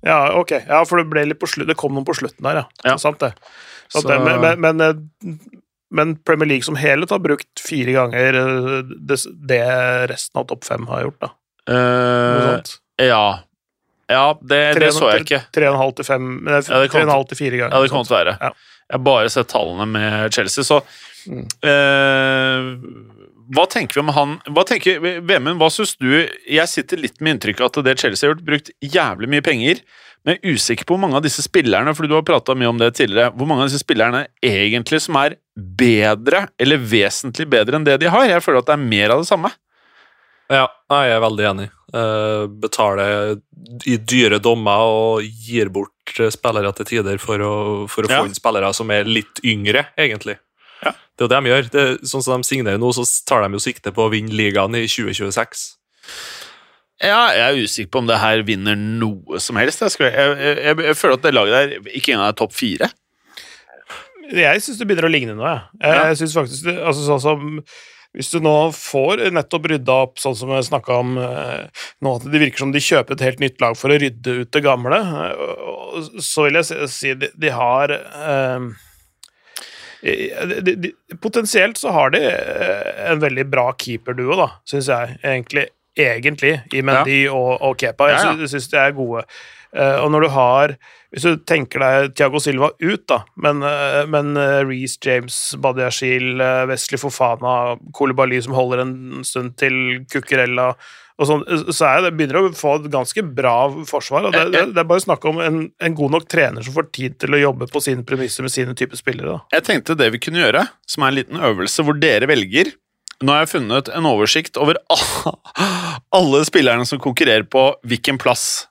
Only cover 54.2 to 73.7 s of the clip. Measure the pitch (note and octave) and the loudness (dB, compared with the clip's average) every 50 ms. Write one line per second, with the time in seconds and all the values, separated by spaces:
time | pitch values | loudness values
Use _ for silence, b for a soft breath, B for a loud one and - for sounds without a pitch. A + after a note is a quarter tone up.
54.2 | G#2 A2 G#2+ G#2+ A2 G2+ G2 G2+ G2 G2 A#2 A#2 A2+ A2 - - A#2 G2+ G2+ - | -4 -4 -2 0 0 2 2 2 0 2 0 -2 -2 -2 -4 -4 -4 -4 -4 -4
55.2 | G#2 G2 F#2 - A2+ - - - - - - _ _ _ B B B B B B | -6 -4 -2 -2 -4 -4 -6 -14 -14 -14 -16 _ _ _ B B B B B B
56.2 | B B B B B B B B B B B B B B _ _ - F#3 G3+ A3+ | B B B B B B B B B B B B B B _ _ 0 2 4 4
57.2 | A#3+ A3+ - G2+ A#2 C3 C#3+ C3+ A2+ G2 - - G#2+ F#2 - C3+ A#2+ A#2 A2+ G#2+ | 4 4 4 2 2 2 2 0 -2 -4 -4 -6 -8 -4 -2 -2 0 2 2 2
58.2 | A2 A2 A2 A2 G#2+ G2+ A2 F#2+ F#2+ G#2 G#2 G#2 G#2 G#2+ A2 A2+ A2+ A2 G#2 F#2 | 4 2 2 2 0 -2 -4 -2 0 -2 -2 -2 -2 -4 -2 -2 -2 -4 -4 -6
59.2 | E2 - D2 F2+ - - A#2+ G#2 A2+ C#3 D#3 - A#3 G3+ - - D3+ B2+ - C3+ | -10 -10 -8 -8 -8 -4 -2 0 0 0 0 0 -2 -2 0 2 0 0 2 4
60.2 | C#3 C#3+ C#3+ C#3 C#3 D3 D3 C#3 C#3 D3+ D3+ C#3+ E3 D3 D3+ - - F#3 C3 C3 | 2 2 2 0 0 -2 -2 0 0 0 0 2 2 0 0 2 4 2 2 4
61.2 | C#3 D#3+ C#3 A#2+ G#2 G2+ A2+ C3 C#3+ C#3+ - - G2+ G2+ G2+ C3+ - - C3 G#2+ | 2 2 4 4 4 4 4 4 4 2 -2 -8 -12 -12 -10 -4 0 0 0 2
62.2 | G2 G#2 G#2 - A2+ G#2 - - - A2+ F2 - G#2 - - _ _ _ _ B | 2 0 0 0 -2 -4 -2 -4 -4 -2 -2 -2 -2 -4 -4 _ _ _ _ B
63.2 | B B B B B B B B B B B B1+ _ B B B B C5+ C5 G#4 | B B B B B B B B B B B -20 _ B B B B -20 _ -20
64.2 | D#4 D4 C4+ F3 E3+ C#3+ D3+ G#3 G#3 - C4 G#3 A#3+ G3+ G3+ E3 D#3+ E3 D#3+ D3 | -14 -6 0 2 4 4 4 2 0 -6 -8 -6 0 0 0 2 2 2 2 2
65.2 | B2 A2+ G#2+ G#2+ A2+ D3+ E3 B2 - - _ - - D3 D#3+ E3 D#3 D#3 D#3+ C#3+ | 0 -2 -6 -4 -2 -4 -4 -4 -8 -16 _ -2 2 4 4 4 4 4 2 0
66.2 | D#3+ D#3 D3+ E3+ D3 A#2+ C3+ C3+ D#3 E3+ F3+ F3 D#3+ E3 D#3+ D3 D3 C#3+ D3 C3+ | -2 0 0 0 0 0 -4 -6 -4 -4 -4 -2 -2 -2 -2 0 0 0 0 2
67.2 | B2+ D3+ D#3 D3 C#3+ D3+ D#3 D3+ D3+ B B B B B B B B B _ - | 2 0 0 0 -4 -8 -10 -10 -12 B B B B B B B B B _ -10
68.2 | - - - E3+ D#3 D#3 D3+ D3+ D#3 E3 D3+ - - - - C#3 C3+ D#3 G3 G#3+ | -10 -6 -4 0 2 4 4 4 4 2 -2 -6 -12 -4 -2 0 2 2 2 2
69.2 | A3 F#3+ F3+ E3 C#3+ _ - E3+ D3+ E3 D#3+ D3 B2+ B2 B2+ C3+ C3 B2+ _ - | 0 0 0 0 -2 _ -4 -4 -2 -2 -2 -2 0 2 2 2 2 0 _ -6
70.2 | - C3+ B2+ G#2+ B2+ B2+ C3+ C3+ B2+ - D3 C3+ - - B2+ B2 B2 B2 B2+ B2+ | -6 -4 -4 -4 -6 -4 -2 -2 -2 -2 -4 -4 -2 0 0 0 0 -2 -4 -4
71.2 | B2+ B2 B2+ - D2 B2 B2+ - - - B B B B B B - C3+ B2+ A#2+ | -4 -6 -6 -8 -8 -8 -8 -10 -10 -14 B B B B B B -4 -2 -2 -2
72.2 | A#2+ C3+ D3+ D#3 D3+ C3+ B2 - C3+ C#3 C3+ D3 C#3 - E3 C#3+ A#2+ - C#3 - | -4 -2 2 2 2 2 0 -4 -6 -2 -2 -2 0 2 2 2 2 0 -4 -2
73.2 | C3 C3 B2+ B2+ C#3+ C3+ - _ B2+ A#2 | -2 -2 -2 -2 -4 -4 -2 _ -2 -2